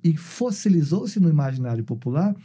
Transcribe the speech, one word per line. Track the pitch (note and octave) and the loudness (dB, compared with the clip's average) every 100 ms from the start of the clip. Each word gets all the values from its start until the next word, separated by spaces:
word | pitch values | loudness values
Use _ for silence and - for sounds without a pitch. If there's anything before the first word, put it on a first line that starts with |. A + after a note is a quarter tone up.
e | E3+ D#3 | 0 0
fossilizou-se | - - B3 G3+ G#3 F3 C#3+ G3 A#3+ G#3 | -2 -4 -4 -2 2 4 4 0 -2 2
no | E3+ | 4
imaginário | D3 C3+ C3 B2 A#2 | 4 0 -2 -4 -4
popular | A2 A#2+ B2 C#3+ G3+ G3+ | -4 -6 -4 0 0 -2